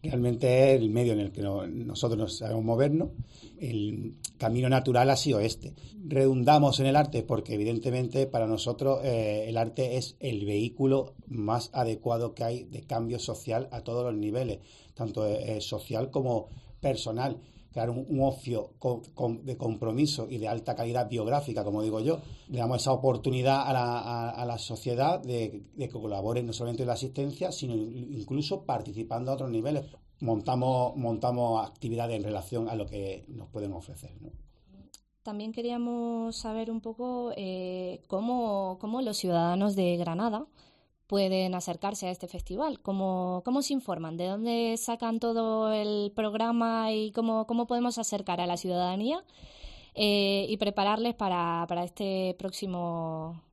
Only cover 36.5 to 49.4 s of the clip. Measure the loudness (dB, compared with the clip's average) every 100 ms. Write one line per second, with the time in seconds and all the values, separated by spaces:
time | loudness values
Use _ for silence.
36.5 | -4 -2 -4 -6 -6 -4 -4 -4 -4 -4
37.5 | -4 -4 -4 -6 -8 -4 -2 0 0 2
38.5 | 0 -2 -4 -4 -2 -2 0 2 4 4
39.5 | 4 2 4 2 2 0 0 0 -2 -6
40.5 | _ -20 _ _ _ _ 2 4 2 2
41.5 | 0 -4 -4 -4 -2 -6 -6 -8 -10 -8
42.5 | -2 -2 -2 -2 0 2 0 0 -2 0
43.5 | 0 2 -2 -2 -4 -4 -4 -4 -2 0
44.5 | 2 2 0 -2 -2 -2 0 2 2 2
45.5 | 2 2 2 2 0 0 0 -2 0 2
46.5 | 2 2 2 2 2 0 0 2 2 2
47.5 | 0 2 2 2 0 -2 -2 -2 0 0
48.5 | 0 0 0 2 0 0 -2 -6 -20